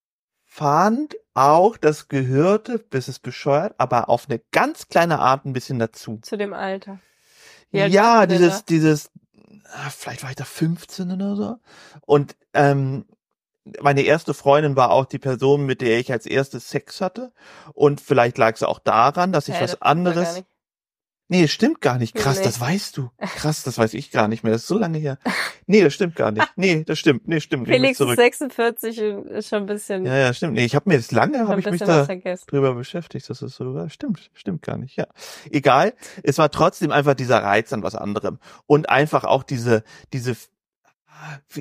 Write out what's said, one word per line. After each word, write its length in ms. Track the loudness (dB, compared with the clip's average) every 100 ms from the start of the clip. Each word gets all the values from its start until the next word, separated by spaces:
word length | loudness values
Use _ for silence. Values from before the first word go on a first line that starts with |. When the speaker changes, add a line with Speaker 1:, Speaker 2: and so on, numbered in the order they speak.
| _ _ _ _
Speaker 1:
fand 720 | _ -4 0 2 2 0 -4 -10 _
auch, 420 | 2 4 6 4 2
das 300 | 0 0 -6
gehörte, 800 | -4 0 2 2 0 -2 -8 _
das 180 | -8 -8
ist 100 | -12
bescheuert, 560 | -14 -8 0 0 0 -4
aber 300 | 0 0 2
auf 200 | -2 -2
eine 100 | -8 _
ganz 360 | 0 0 -4 -4
kleine 320 | 0 0 2
Art 260 | 2 0 -2
ein 60 |
bisschen 260 | -8 -6 -4
dazu. 400 | -4 -6 -14 -14
Speaker 2:
Zu 160 | -10 -8
dem 160 | -8
Alter. 460 | -6 -8 -8 -12 -20 _ _ _ _ -20 -20 _
Wie 100 | -2
alt 100 | 4
Speaker 1:
Ja, 120 | 4
Speaker 2:
warst 200 | 6 6
du 40 | 4
denn 100 | 6
Speaker 1:
dieses, 220 | 4 4
Speaker 2:
da? 60 | 0
Speaker 1:
dieses, 420 | 2 4 2 -4 _ _ _ _ -20 _
ah, 160 | -14 -14
vielleicht 340 | -12 -14 -12
war 60 | -12
ich 80 | -12
da 80 | -12
fünfzehn 640 | -4 -4 -4 -10 -10 -8
oder 240 | -4 -4 -4
so. 220 | -6 -10 _ -20 -20 -20 0
Und, 320 | 2 2 -12 _
ähm, 520 | 2 4 4 -2 -6 -12 _ _ _ _ _ -20 -2
meine 220 | 0 2
erste 300 | 2 0 0
Freundin 420 | -2 2 2 2 2
war 140 | 4
auch 140 | 4 0
die 140 | -6
Person, 460 | -6 0 2 2 0
mit 160 | -2
der 180 | 0 0
ich 120 | 0
als 140 | -6 -2
erstes 440 | -4 -2 -8 -8
Sex 320 | -10 -8 -8
hatte. 320 | -8 -8 -16 _ -20 -20 -20
Und 260 | 2 2 2
vielleicht 380 | 0 2 2 2
lag's 260 | 0 2
auch 160 | -4 -2
daran, 540 | 0 4 4 2 0
dass 140 | -2 -4
ich 60 | -6
Speaker 2:
Hä, 80 |
Speaker 1:
was 80 | -4
Speaker 2:
das 80 | -2
stimmt 20 |
doch 20 |
gar 80 | 0
Speaker 1:
anderes 440 | 0 0 -2 -4 -6
Speaker 2:
nicht. 120 | -14 _ _ _ _ _ _ _ -2
Speaker 1:
Nee, 200 | 2 2
stimmt 340 | 2 0 2
gar 160 | -2 -2
nicht. 160 | -4
Krass, 240 | -2 -2 0
Speaker 2:
Nee. 60 |
Speaker 1:
das 160 | 0 -2
weißt 380 | -4 -4 -4 -10
du. 120 | -10 _
Krass, 460 | -12 -4 -4 -4
das 160 | -6 -2
weiß 160 | -2 -2
ich 160 | -6
gar 160 | -2 0
nicht 160 | -2
mehr. 100 | -2
Das 80 | -2
ist 60 | -2
so 100 | -2
lange 220 | -2 -4
her. 180 | -6 -6 -6
Speaker 2:
<laughs> 400 | -6 -8 -10 2
Speaker 1:
Nee, 140 | 4
das 140 | 4 2
stimmt 200 | -6 -2
gar 140 | -2
nicht. 180 | 0 -2 0
Nee, 260 | 0 0
das 160 | -2 0
stimmt. 280 | 2 2 0
Nee, 120 | -4
stimmt. 220 | -2 -6 0
Nehme 100 | 2
ich 40 |
Speaker 2:
Felix 120 | 2
ist 120 | 0 0
Speaker 1:
zurück. 100 | 4
Speaker 2:
sechsundvierzig 840 | 2 2 -8 -2 -4 -2 -10 -6
und 240 | -6 -6 -10
ist 240 | -12 -6
schon 140 | -6
ein 20 | -4
bisschen 400 | -8 -6 -6 -2
Speaker 1:
Ja, 100 | 2
ja, 160 | 0
stimmt. 220 | 0 -4
Nee, 120 | -2 0
ich 100 | 0
hab 100 | 2
mir 80 |
jetzt 180 | 0 2
lange, 280 | 0 0 0
Speaker 2:
schon 80 | -2
Speaker 1:
hab 60 |
Speaker 2:
ein 60 | -2
Speaker 1:
ich 60 | -2
mich 60 | -2
Speaker 2:
bisschen 80 | 2
was 80 | 4
Speaker 1:
da 40 | 2
Speaker 2:
vergessen. 400 | -4 -8 -10 -4
Speaker 1:
drüber 280 | 0 0 -2
beschäftigt, 520 | -8 -10 -10 -14 -12
dass 100 | -12
es 140 | -12 -10
so 180 | -10
war. 160 | -8 -10
Stimmt, 400 | -10 -8 -8 _ _
stimmt 260 | -10 -10
gar 160 | -8 -10
nicht, 180 | -10 -10
ja. 120 | -10 _ -20 -20 -6
Egal. 460 | 0 4 4 2 -2 -20 -6
Es 160 | -2 2
war 140 | 0
trotzdem 400 | 2 0 0 -2
einfach 240 | 2 2 0
dieser 280 | 2 2
Reiz 300 | 4 0 0
an 80 | -6
was 140 | -6 -8
anderem. 420 | -6 -6 -6 -10 -20 -20 2
Und 220 | 2 4
einfach 320 | 0 2 -2
auch 180 | 2 0
diese, 420 | 0 -4 0 0 0 -20 _
diese, 220 | -8 -6 -8 -12 _ _ _ _ _ _ -20 -18 -18 _ -18